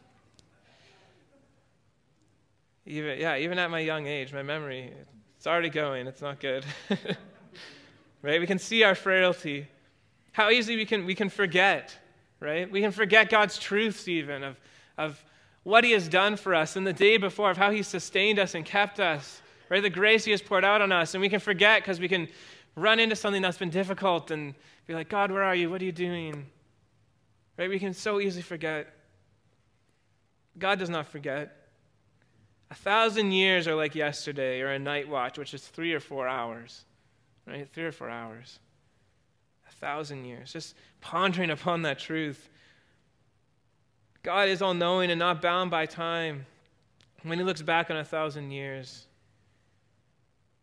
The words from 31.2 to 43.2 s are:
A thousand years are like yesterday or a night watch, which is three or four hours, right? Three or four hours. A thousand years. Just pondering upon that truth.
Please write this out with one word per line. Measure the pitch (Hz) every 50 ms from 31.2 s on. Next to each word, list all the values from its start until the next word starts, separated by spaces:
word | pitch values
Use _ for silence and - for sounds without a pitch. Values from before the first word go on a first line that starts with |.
| 139 143 131 143 147 - - - _ _ _ _ _ _ _ _ _ _ _ _ _ _ _ _ _ _ _ _ _ _
A | 147
thousand | - - 196 202 220 226 226 202 220 214 196 190
years | 190 190 190 185 180 165 165
are | 156
like | 156 156 151 143
yesterday | 156 151 147 143 - - 151 143 143 135 131 127 127
or | 135 139
a | 139 139
night | 139 143 147 147 139 147
watch, | 151 135 123 127 - 151
which | 143 - -
is | 139 - -
three | - - 165 170 165
or | 147
four | 143 - 143 135 127
hours, | 127 131 131 120 117 113 117 117 117 - - - _ _ _ _ _ _ _ _ _ _ _ _
right? | - - 139 143 135 -
Three | 160 165
or | 165 143
four | - 123 117
hours. | 117 117 117 113 110 113 123 - - - _ _ _ _ _ _ _ _ _ _ _ _ _ _ _ _ _ _ _ _ _ _
A | -
thousand | - - 143 143 151 156 143 143 135 127
years. | 123 123 120 127 131 -
Just | 165 151 - - _ _ _ _ _
pondering | - - - 170 185 196 175 175 185 165
upon | 151 139 - 180 175 165 165
that | 151 135 -
truth. | - - 160 160 160 151 135 - - - _ _ _ _ _ _ _ _ _ _ _ _ _ _